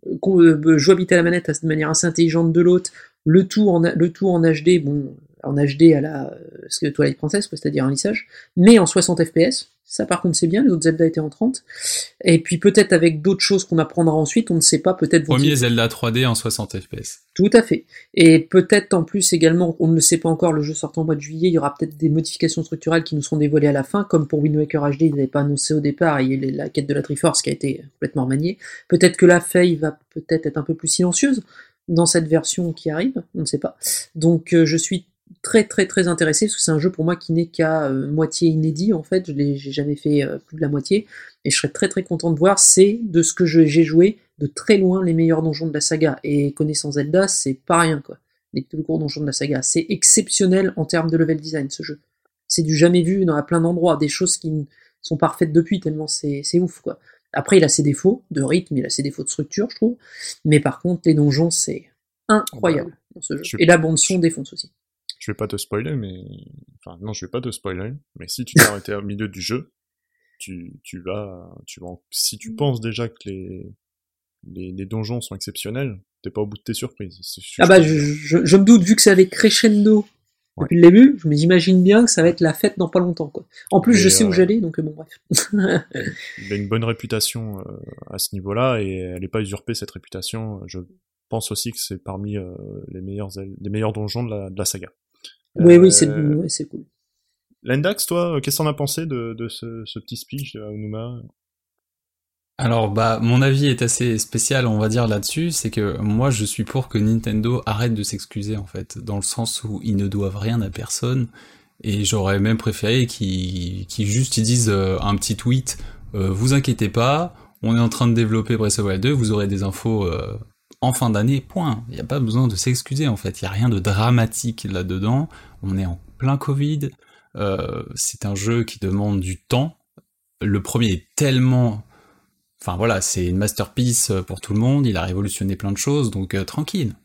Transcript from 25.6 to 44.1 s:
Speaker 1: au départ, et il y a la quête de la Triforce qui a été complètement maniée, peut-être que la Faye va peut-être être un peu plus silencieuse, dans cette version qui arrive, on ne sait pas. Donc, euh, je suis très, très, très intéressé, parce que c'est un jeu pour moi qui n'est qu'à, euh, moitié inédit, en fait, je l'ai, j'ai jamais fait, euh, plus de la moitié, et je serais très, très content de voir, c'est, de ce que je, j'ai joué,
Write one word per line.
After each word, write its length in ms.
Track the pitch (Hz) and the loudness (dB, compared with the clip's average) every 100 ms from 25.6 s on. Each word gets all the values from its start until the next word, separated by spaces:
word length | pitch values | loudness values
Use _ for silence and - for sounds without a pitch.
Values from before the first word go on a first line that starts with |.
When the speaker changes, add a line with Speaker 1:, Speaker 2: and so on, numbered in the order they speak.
| - | -2
Speaker 1:
au 60 | 151 | -2
départ, 400 | 147 143 170 143 | -2 0 0 2
et 40 | |
il 200 | 131 135 | 0 -2
y 40 | 135 | -4
a 40 | |
la 160 | 143 151 | -6 -6
quête 160 | - 139 | -6 -4
de 80 | |
la 80 | 143 | -4
Triforce 400 | 143 147 165 151 | -4 0 0 0
qui 80 | - | -4
a 20 | |
été 320 | 143 143 135 143 | -4 -6 -6 -12
complètement 320 | _ 147 - 127 | _ -6 -4 -2
maniée, 300 | 135 165 208 - - _ | 0 -2 -6 -14 -20 _
peut-être 280 | 170 180 - | 4 4 6
que 80 | 175 | 6
la 140 | 175 | 6
Faye 360 | 170 180 180 160 | 4 2 2 2
va 220 | 156 151 _ | -4 -6 _
peut-être 320 | - - 160 156 | -16 -4 -4 -2
être 100 | 147 | -6
un 60 | |
peu 120 | 143 | -6
plus 140 | 160 160 | -6 -4
silencieuse, 540 | - 180 175 285 254 - - - _ - | 0 0 2 0 0 -4 -20 -20 _ -2
dans 180 | 170 | 2
cette 240 | 170 175 160 | 4 2 2
version 460 | 160 160 - 170 | 0 0 -4 -4
qui 160 | 165 - | -4 -6
arrive, 320 | 151 233 262 - | -2 -4 -4 -8
on 60 | - | -8
ne 60 | 151 | -4
sait 100 | 220 | -4
pas. 220 | - _ - - - | -6 _ -8 -8 -8
Donc, 380 | 160 160 165 165 | 0 2 2 2
euh, 140 | 170 160 | 2 4
je 100 | 160 | 2
suis 300 | - 185 - _ _ - | -2 -6 -8 _ _ -16
très, 240 | - 226 | 0 2
très, 220 | 214 - 185 | 2 0 0
très 200 | - 180 | 0 0
intéressé, 380 | 165 156 151 | 0 0 0
parce 120 | 214 - | -2 -2
que 40 | |
c'est 100 | - | 0
un 80 | 156 | 0
jeu 140 | 170 | 0
pour 100 | 180 | -2
moi 140 | 160 175 | -2 -2
qui 160 | - | -2
n'est 140 | 165 165 | -2 -2
qu'à, 400 | - 160 160 147 | -2 0 0 -2
euh, 240 | 135 139 | -2 -4
moitié 400 | 151 160 - 170 | -2 -2 0 0
inédit, 420 | 160 156 151 196 | 2 0 -2 0
en 100 | 180 | -2
fait, 220 | 151 185 180 | 0 -4 -4
je 60 | |
l'ai, 240 | 143 143 139 | -4 -2 -2
j'ai 160 | 139 | -6
jamais 240 | 139 143 147 | -6 -4 -4
fait, 260 | 147 147 | 0 0
euh, 140 | 139 147 | 0 -6
plus 200 | _ 156 | _ -6
de 40 | |
la 80 | 151 | -2
moitié, 380 | 143 135 202 220 - - _ 143 | -2 -2 -4 -4 -20 -20 _ -4
et 40 | |
je 60 | - | -2
serais 140 | 143 | -4
très, 180 | - 196 | -2 -2
très 140 | - | -2
content 280 | 185 165 170 | -6 -4 -2
de 80 | 156 | 2
voir, 200 | 180 196 | 2 4
c'est, 420 | - - 196 226 | 4 6 6 4
de 200 | 226 165 | 0 0
ce 100 | 165 | 0
que 140 | - 180 | 0 2
je, 180 | 160 | 6
j'ai 200 | 156 151 | 6 6
joué, 340 | 160 160 185 | 4 6 4